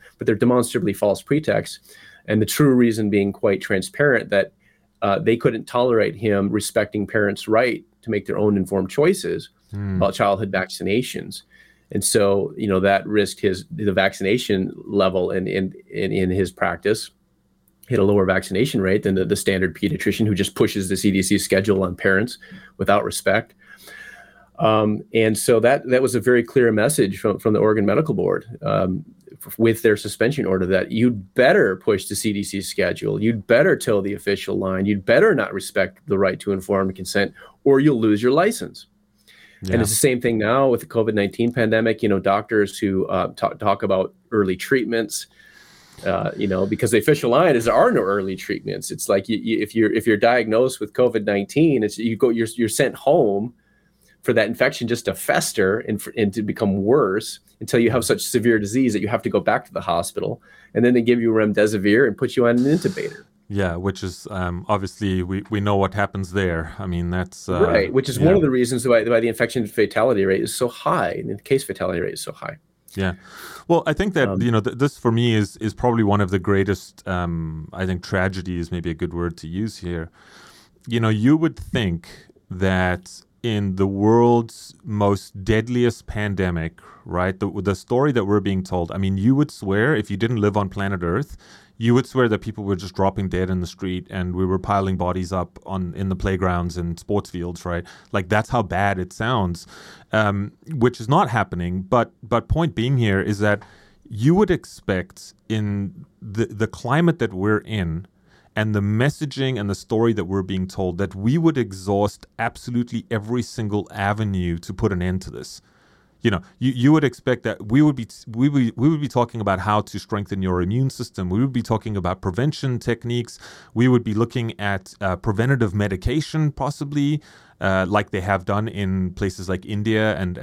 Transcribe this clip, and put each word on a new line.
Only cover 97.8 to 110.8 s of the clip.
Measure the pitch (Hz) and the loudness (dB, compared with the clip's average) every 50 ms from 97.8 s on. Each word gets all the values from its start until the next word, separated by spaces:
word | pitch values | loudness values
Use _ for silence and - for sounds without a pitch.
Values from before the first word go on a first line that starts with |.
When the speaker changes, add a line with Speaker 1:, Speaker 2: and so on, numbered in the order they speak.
| 85 - - - - _ | -8 -10 -18 -20 -16 _
Speaker 2:
Like, | - 101 90 87 | -6 -6 -2 0
that's | 104 107 110 - | 0 -2 0 0
how | 127 120 104 | -2 -2 -2
bad | 90 95 92 101 101 98 | -2 -2 -2 0 -2 -2
it | 92 92 92 - | -4 -6 -8 -8
sounds, | - 113 120 131 110 95 87 87 85 - - - - - - - - - _ | -6 -4 -2 0 0 -2 -2 -4 -6 -12 -18 -20 -20 -20 -20 -20 -20 -10 _
um, | - 110 110 101 101 98 101 - - _ _ - 165 | 0 0 2 2 0 -2 -4 -6 -10 _ _ -10 -2
which | 127 113 123 120 - | 0 0 0 0 -2
is | 113 | -2
not | 110 143 185 202 117 | 2 2 2 2 2
happening. | 110 113 95 - 87 87 87 87 90 95 95 | 0 -2 -2 -2 -4 -6 -4 -4 -4 -6 -2
But, | - 127 120 113 - _ _ - | 0 0 2 0 0 _ _ -6
but | 104 120 117 - | -2 -2 -2 0
point | - - 156 170 147 - | -2 -2 0 0 -2 -2
being | 110 113 131 139 | -2 -2 0 0
here | 123 117 104 95 95 | 2 2 2 2 2
is | - 101 104 98 | 0 -2 -2 0
that | 107 104 104 107 - - - - _ _ _ _ _ - | 0 0 0 0 -4 -10 -20 -20 _ _ _ _ _ -14
you | 113 101 117 151 175 | -8 0 2 4 4
would | 196 214 185 | 4 4 2
expect | 175 - - - - - - - 95 90 90 - - - - - - _ _ - | 2 -2 -4 -10 -20 -10 -6 -4 -4 -4 -4 -6 -14 -20 -20 -20 -20 _ _ -4
in | 110 110 107 104 101 101 101 95 - - - - _ _ | -2 -2 -2 -2 -2 -4 -4 -6 -8 -12 -20 -20 _ _
the, | - 107 98 110 113 | -16 -8 -4 -4 -4
the | - 110 101 110 | -4 -2 -4 -4
climate | - - - - 117 135 160 175 170 165 - | -4 -4 -8 -4 -2 0 2 2 2 2 0
that | 120 - 95 | -2 -4 -2
we're | 92 98 107 107 104 | -2 0 0 0 0
in | - - 110 104 90 82 80 85 104 - _ _ _ _ _ _ _ _ _ | -2 -4 -4 -4 -2 -4 -4 -6 -8 -12 _ _ _ _ _ _ _ _ _
and | 110 107 110 104 | -4 -2 0 0
the | 104 | 0
messaging | 101 101 107 110 127 147 - - 156 135 - 135 135 131 131 101 | 0 0 0 0 0 0 -2 -4 -8 -8 -4 -4 -2 -2 -2 -2
and | 104 101 | -4 -4
the | 95 | -4
story | - - - 117 110 117 117 107 | -6 -4 -2 0 2 2 2 2
that | 104 87 | 0 -2
we're | 90 95 98 | -2 -2 -2
being | 92 90 95 92 92 | -2 -2 -4 -4 -4
told | 92 - - | -4 -4 -4